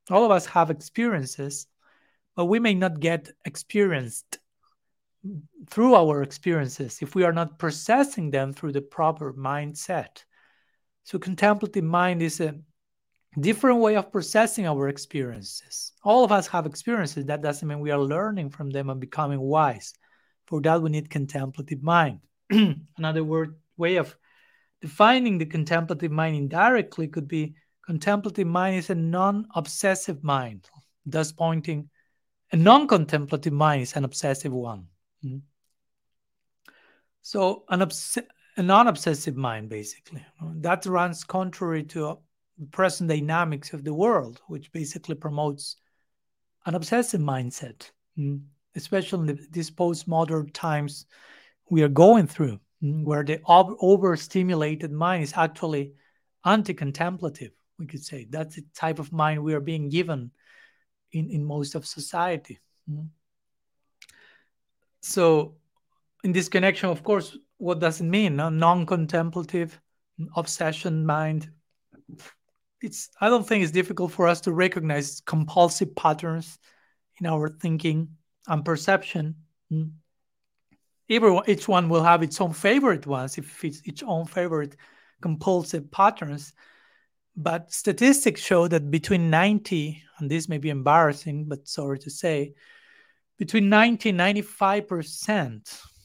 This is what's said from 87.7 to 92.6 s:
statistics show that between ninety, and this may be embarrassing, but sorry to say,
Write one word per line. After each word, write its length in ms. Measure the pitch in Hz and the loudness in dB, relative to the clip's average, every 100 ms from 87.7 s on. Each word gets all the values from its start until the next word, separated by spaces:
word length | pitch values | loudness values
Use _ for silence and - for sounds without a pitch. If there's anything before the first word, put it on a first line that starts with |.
statistics 680 | - - - 247 277 220 - | -4 -2 4 4 6 2 0
show 260 | - 180 170 | 2 4 4
that 240 | 165 143 | 2 0
between 400 | 156 - 185 165 | -2 0 2 4
ninety, 720 | 160 190 208 208 170 151 151 _ - | 4 4 2 0 -4 -4 -8 _ -10
and 100 | 143 | -4
this 180 | 160 156 | -2 -2
may 120 | 156 | -4
be 100 | 151 | -4
embarrassing, 760 | 143 135 160 156 143 160 147 151 | 0 4 6 6 2 -6 -6 -6
but 220 | 139 - | -10 -10
sorry 300 | - 143 139 | -8 -6 -6
to 120 | 143 | -10
say, 420 | - 175 151 143 143 | -6 -2 -2 -4 -10